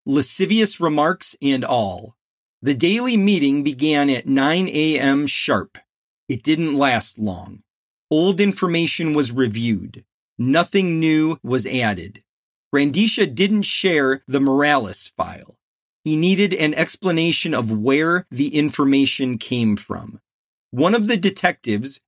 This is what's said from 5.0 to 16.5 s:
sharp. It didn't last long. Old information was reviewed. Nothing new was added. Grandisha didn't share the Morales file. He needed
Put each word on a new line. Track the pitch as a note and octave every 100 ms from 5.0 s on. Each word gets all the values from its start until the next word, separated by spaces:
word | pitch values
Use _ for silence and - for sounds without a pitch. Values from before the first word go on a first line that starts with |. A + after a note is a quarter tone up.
| C#3 C#3 D3
sharp. | - - G#2 - - _ _ _ _ -
It | B2
didn't | D3 D#3 D#3+ C#3+
last | C#3 A2+ - A#2
long. | G#2 F2 F2+ - _ _ _ _ _
Old | D#3 F#3 F3+
information | G3+ F#3+ F3+ E3+ E3 - D#3+
was | D3+ A#2+
reviewed. | B2 B2 A2 A#2 G2 F#2+ - - _ _ -
Nothing | B2 D#3+ F3 G3+ F#3 D#3+
new | D#3+ D#3 D#3 E3
was | B2 B2+
added. | G2+ B2+ A2+ F2+ F2+ - _ _ _ _ _
Grandisha | C#3 C#3+ D#3 A3 - E3+
didn't | A#2 G3 G#3
share | - - F#3+ D#3 C3 C3+ -
the | C3+
Morales | C#3 C3+ C#3+ C#3 G2+ - - -
file. | F2 F2 - _ _ _ _ _
He | D#3 D#3
needed | F3 F#3+ G3+